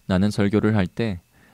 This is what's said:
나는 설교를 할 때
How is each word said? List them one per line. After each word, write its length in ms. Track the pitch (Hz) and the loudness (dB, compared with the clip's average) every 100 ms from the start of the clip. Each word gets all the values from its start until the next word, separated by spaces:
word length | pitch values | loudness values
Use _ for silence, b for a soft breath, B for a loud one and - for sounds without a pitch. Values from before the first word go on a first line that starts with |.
| - | -2
나는 240 | 92 104 | 0 2
설교를 440 | 107 101 104 107 107 | 0 0 2 2 0
할 120 | 90 | -2
때 320 | - 113 87 - b b | -4 -6 -8 -14 b b